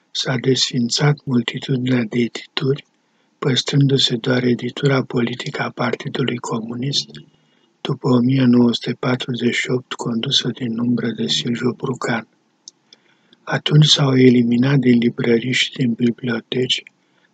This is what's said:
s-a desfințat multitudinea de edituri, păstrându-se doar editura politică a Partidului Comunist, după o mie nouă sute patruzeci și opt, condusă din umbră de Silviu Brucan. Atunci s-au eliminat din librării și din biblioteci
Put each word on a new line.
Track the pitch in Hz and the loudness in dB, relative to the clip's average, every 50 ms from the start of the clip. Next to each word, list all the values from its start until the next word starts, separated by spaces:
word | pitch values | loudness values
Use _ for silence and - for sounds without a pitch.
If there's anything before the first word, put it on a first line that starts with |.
| _ _ | _ _
s-a | - - - 151 131 120 | -8 -6 -4 -2 -2 0
desfințat | 110 131 127 120 - - - 131 117 117 - - 151 147 147 147 - | 2 2 2 2 0 -2 -2 -2 -2 0 0 2 2 2 2 0 -2
multitudinea | 143 127 120 117 - - 143 - - 139 123 127 127 127 123 117 | -2 0 0 -2 -2 -6 -10 -6 -4 -4 -2 0 0 0 0 -2
de | 104 - 123 | -2 -2 -2
edituri, | 120 113 - - - - - - - 131 139 143 - _ _ _ _ _ _ _ _ _ _ - | -2 -2 -4 -8 -14 -10 -8 -4 -2 -2 -2 -2 -6 _ _ _ _ _ _ _ _ _ _ -4
păstrându-se | - 147 127 - - - - 143 143 135 139 131 - - 127 | -2 -2 0 0 -2 0 2 2 4 4 4 2 2 0 0
doar | 113 - 131 127 123 123 | -2 0 0 0 2 2
editura | 123 120 113 123 120 - - - 139 135 131 123 | 0 0 0 -2 -6 -6 -2 0 0 0 0 -2
politică | - - 127 120 117 123 123 - 147 - - | -2 -2 -2 -2 -2 -4 -6 -10 -8 -6 -6
a | 117 117 | -6 -6
Partidului | - - 127 123 117 - - 139 - - 135 120 123 120 | -6 -6 -4 -4 -4 -6 -8 -6 -4 -4 -2 -2 -4 -4
Comunist, | - - - 113 - 117 120 120 127 143 139 - - - - - - _ _ _ _ _ _ _ _ _ _ _ | -6 -6 -6 -6 -6 -8 -8 -6 -6 -4 -4 -4 -6 -8 -10 -20 -20 _ _ _ _ _ _ _ _ _ _ _
după | - - 151 - - 127 | -8 -8 -6 -4 0 0
o | 123 123 | 2 2
mie | 120 127 135 135 131 | 2 2 2 4 4
nouă | 120 120 123 120 117 113 | 6 6 6 6 4 2
sute | - - 123 120 - | 0 -4 -6 -6 -4
patruzeci | - 127 127 127 - - 127 113 110 120 - | -2 -2 -2 -2 -4 -6 -4 -2 -2 -2 0
și | - - - | -2 -2 -2
opt, | 127 127 123 - - | -4 -4 -4 -6 -10
condusă | - - - 113 113 110 139 135 - - 127 | -8 -6 -4 -4 -4 -2 0 0 0 0 -2
din | 113 - 131 117 113 113 | -4 -6 -6 -6 -4 -2
umbră | 120 123 123 113 - 120 110 | -2 0 0 0 -2 -2 -4
de | - 113 110 | -4 -4 -2
Silviu | - - - 123 117 113 120 123 113 - | -2 -4 -4 -4 -4 -2 -2 -4 -4 -4
Brucan. | - 135 127 - - - 120 110 110 - _ _ _ _ _ _ _ - - _ _ _ _ _ _ _ _ _ _ _ _ _ - | -4 -6 -6 -4 -4 -4 -4 -4 -6 -10 _ _ _ _ _ _ _ -20 -20 _ _ _ _ _ _ _ _ _ _ _ _ _ -8
Atunci | - - 127 - - 151 151 156 | -6 -4 -4 0 4 6 6 6
s-au | 151 - - 147 135 131 127 | 6 4 2 2 2 4 6
eliminat | 131 127 120 123 120 117 120 120 127 139 143 139 | 8 8 8 6 4 2 2 2 2 4 4 4
din | 123 123 123 120 | 4 4 4 4
librării | 117 120 - - 120 120 117 113 117 127 | 4 0 0 0 0 2 2 2 0 0
și | 123 - - - | -2 -2 -2 -2
din | - - 131 120 | -2 -2 -2 -2
biblioteci | 113 - 123 120 113 - - 123 117 113 - - - 131 127 127 - - - - _ _ _ _ _ _ _ _ | 0 0 0 0 0 -2 -4 -4 -4 -4 -6 -6 -4 -2 -2 -2 -2 -4 -6 -12 _ _ _ _ _ _ _ _